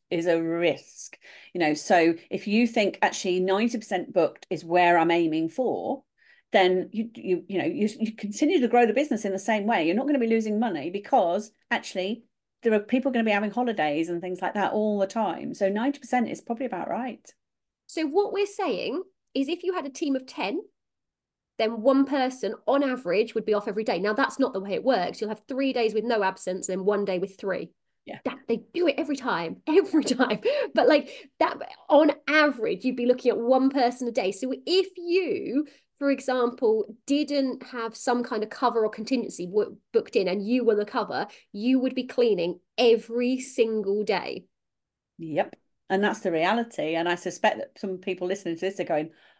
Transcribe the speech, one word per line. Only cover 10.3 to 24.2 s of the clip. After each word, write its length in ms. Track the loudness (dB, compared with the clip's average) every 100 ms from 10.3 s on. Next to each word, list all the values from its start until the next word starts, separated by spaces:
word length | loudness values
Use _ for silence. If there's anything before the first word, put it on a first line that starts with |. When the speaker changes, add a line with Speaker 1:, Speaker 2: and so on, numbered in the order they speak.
| 0 0 0
Speaker 1:
money 280 | 0 -2 -6
because 600 | -8 0 2 4 0 -4 -14 _
actually 540 | -6 -4 -6 -4 -6 -10 _ _ _
there 100 | 2
are 60 | 2
people 300 | 2 0 2
gonna 140 | 0
be 80 | 2
having 180 | 0 0
holidays 580 | -2 -2 0 0 0 -2
and 120 | -4
things 200 | -6 -6
like 140 | -4
that 180 | -2 -2
all 260 | 0 0 0
the 80 | -2
time. 480 | 0 -2 -4 -8
So 140 | -2 0
ninety 300 | 0 -2 -4
percent 300 | -2 -2 0
is 120 | -4
probably 260 | -8 -6 -6
about 220 | -6 -6
right. 440 | -4 -6 -10 -18 _ _ _ _ _ -10
Speaker 2:
So 200 | -4 0
what 260 | 2 2
we're 140 | 0 -4
saying 560 | -2 -2 -2 -4 -6 -8 _ _
is 140 | -4 -2
if 140 | -2
you 100 | -4
had 120 | -4 -6
a 40 |
team 260 | -6 -2 -2
of 100 | -4
ten, 340 | -6 -6 -6 -8 _ _ _ _ _ _ _ _ -4
then 240 | -2 2
one 220 | 4 4
person 500 | 4 2 0 -2 -6 -4 0
on 160 | 2
average 520 | 2 -2 0 0 0
would 100 | -2
be 100 | 0
off 140 | -2 -2
every 160 | -4
day. 140 | -2 0
Now, 120 | 0
that's 260 | 0